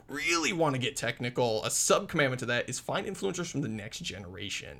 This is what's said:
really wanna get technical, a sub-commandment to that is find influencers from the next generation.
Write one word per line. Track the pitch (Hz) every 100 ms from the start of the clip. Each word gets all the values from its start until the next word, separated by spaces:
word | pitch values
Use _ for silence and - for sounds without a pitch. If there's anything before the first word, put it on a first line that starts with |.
| -
really | 143 - 339 285
wanna | 175 156 131
get | 120
technical, | - 120 120 123 123 120 110
a | 117
sub-commandment | - - 180 196 160 139 127
to | 120
that | 120 -
is | 123
find | - 156 202
influencers | 190 190 175 170
from | 139
the | 127
next | 110 104 -
generation. | 170 92 90 95 98 - - 69